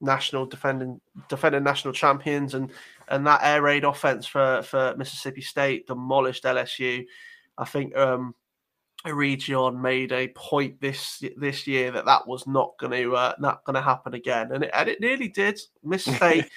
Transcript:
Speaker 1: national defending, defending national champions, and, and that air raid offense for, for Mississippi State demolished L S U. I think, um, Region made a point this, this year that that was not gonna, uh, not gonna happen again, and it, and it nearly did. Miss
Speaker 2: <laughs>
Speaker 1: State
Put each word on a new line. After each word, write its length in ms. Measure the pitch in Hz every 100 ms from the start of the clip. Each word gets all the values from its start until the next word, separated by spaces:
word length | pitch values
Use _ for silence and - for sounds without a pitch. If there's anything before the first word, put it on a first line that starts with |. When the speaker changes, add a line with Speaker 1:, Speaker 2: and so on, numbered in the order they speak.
Speaker 1:
national 440 | 139 135 - 139 131
defending, 540 | - 139 131 127 123 _ - -
defending 340 | 139 160 139
national 300 | 143 139 139
champions, 600 | 127 147 139 151 143 139
and, 180 | 131 - - - - -
and 180 | 139 147
that 160 | 147
air 180 | 147 147
raid 220 | 143 143
offense 420 | 143 139 147 117 -
for, 360 | 143 131 123
for 320 | - 135 131 -
Mississippi 440 | 131 - 135 135
State 460 | - - 139 131 -
demolished 580 | 127 127 135 131 127 131
L 120 | 127
S 220 | 120 -
U. 260 | 127 123 123 - - - _ -
I 80 | 123
think, 300 | 143 135 135
um, 400 | 135 127 127 - _ _ _ _ _ - 165
Region 720 | 147 139 135 143 135 127 127
made 320 | 127 131 127
a 180 | 127 127
point 520 | - - 143 - -
this, 420 | 139 135 - - 139 127
this 300 | 143 139 139
year 240 | 135 127
that 140 | 123 -
that 220 | 135 -
was 200 | 127 135
not 260 | 135 - -
gonna, 320 | 127 123 123
uh, 220 | 123 127 -
not 240 | 143 -
gonna 180 | - -
happen 340 | 139 127 127 123
again, 360 | 127 117 117
and 120 | 135
it, 80 | 147
and 160 | 110 160
it 120 | -
nearly 260 | 233 262 226
did. 320 | 196 202 208 - _
Miss 220 | 151 190 -
Speaker 2:
<laughs> 100 | 127
Speaker 1:
State 340 | 175 165 -